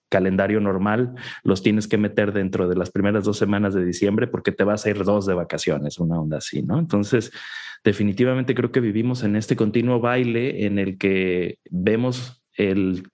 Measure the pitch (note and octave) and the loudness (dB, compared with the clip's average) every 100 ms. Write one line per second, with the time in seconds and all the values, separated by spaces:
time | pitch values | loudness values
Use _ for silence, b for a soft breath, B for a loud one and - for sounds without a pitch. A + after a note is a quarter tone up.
0 | - F#2+ F#2+ F#2+ G2 G#2+ G2+ F#2+ G2+ A2 | -2 0 2 2 2 2 0 0 0 0
1 | B2 B2 B B - F#2+ A2+ G#2+ G#2 G#2 | -2 -4 B B 0 2 2 2 2 0
2 | G#2 G#2+ G#2 G2+ F#2+ G2 F2+ F2+ F2 G2 | 0 0 0 0 0 0 0 0 -2 0
3 | G2 G#2 F#2+ G2+ G2+ G2+ G#2 G2 F2+ F2 | 0 2 0 0 0 0 0 0 0 0
4 | G2+ G#2+ B2 - - - G2+ G#2+ G#2+ G2+ | 2 2 0 -2 -2 0 0 0 0 0
5 | F#2+ G#2 G2 F2+ E2 E2 - D2 D2 - | 2 2 2 -2 -2 -4 -2 -2 -2 -2
6 | E2+ E2 D#2 D2+ - D2 - D3 E3 G2+ | -2 0 -2 -6 -6 -6 -2 -2 0 0
7 | G2+ A#2+ - B B B B B A2 G2+ | 0 0 -2 B B B B B 0 2
8 | G#2 F#2+ B2 C3 B2+ A#2+ A#2+ C3 A#2 G#2 | 0 2 2 2 0 0 0 0 0 0
9 | A#2+ B2 G#2+ G#2 A2 - G#2+ A#2+ A#2+ B2 | 0 0 0 0 0 0 2 2 2 2
10 | A#2+ B2 B2 A#2 C3 - G#2 G2+ G2 F#2+ | 2 0 0 0 -2 -2 0 0 -2 0
11 | G2 F#2+ F#2 F2+ F2+ - - F2+ F#2+ A2+ | 0 2 2 0 -2 -6 -8 -2 2 2
12 | B2+ B2 - - _ - G#2 F#2+ F#2+ F#2 | 0 -4 -8 -16 _ -2 0 2 0 -2
13 | - | -8